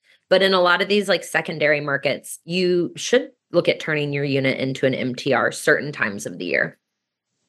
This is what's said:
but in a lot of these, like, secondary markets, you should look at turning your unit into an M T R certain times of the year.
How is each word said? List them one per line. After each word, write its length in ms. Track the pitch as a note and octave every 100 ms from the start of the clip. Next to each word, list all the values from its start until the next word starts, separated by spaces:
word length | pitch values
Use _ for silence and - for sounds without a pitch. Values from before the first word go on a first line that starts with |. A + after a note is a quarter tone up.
| _ _ -
but 100 | F#3
in 140 | F#3+
a 60 | F#3
lot 200 | F3 F3+
of 80 | G3
these, 200 | G#3 G3
like, 160 | F3
secondary 560 | - D#3+ D#3+ D#3+ D3+ D3
markets, 580 | D3 C#3 C#3 - - -
you 480 | E3 F3+ F3+ F3 E3+
should 380 | - - A#3+ - _ -
look 180 | F3 E3+
at 120 | -
turning 320 | - D3+ D3
your 100 | C#3+
unit 380 | C#3+ C3+ C3+ -
into 260 | C3+ C3+ C3+
an 80 |
M 220 | C3 B2+ A#2+
T 160 | C#3+
R 180 | A#2 -
certain 400 | - - G2+ C#3
times 360 | - A2 G2+ -
of 120 | F2
the 60 |
year. 340 | F2 C2+ D#2 - _ _ _ _ _ _